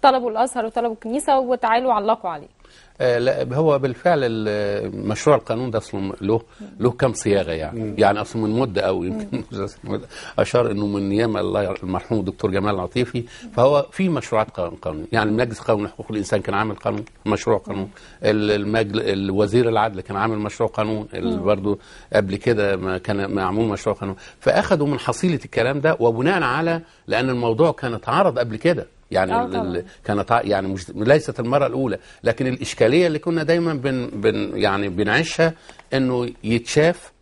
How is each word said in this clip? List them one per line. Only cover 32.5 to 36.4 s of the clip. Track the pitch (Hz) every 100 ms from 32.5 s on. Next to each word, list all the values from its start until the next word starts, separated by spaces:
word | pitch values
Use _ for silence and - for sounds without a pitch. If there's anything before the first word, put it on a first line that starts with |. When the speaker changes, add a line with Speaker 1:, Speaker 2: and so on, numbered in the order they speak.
| 127 110 - 113 151 175
Speaker 2:
اللي | 151
كنا | 170 165
دايمًا | 156 170 170
بن-، | 151 135 131 120
بن-، | - 110 104 101 101
يعني | 101 98 101
بنعيشها | 90 101 117 160 - 165 160 - - -
إنه | 135 127 127 120 -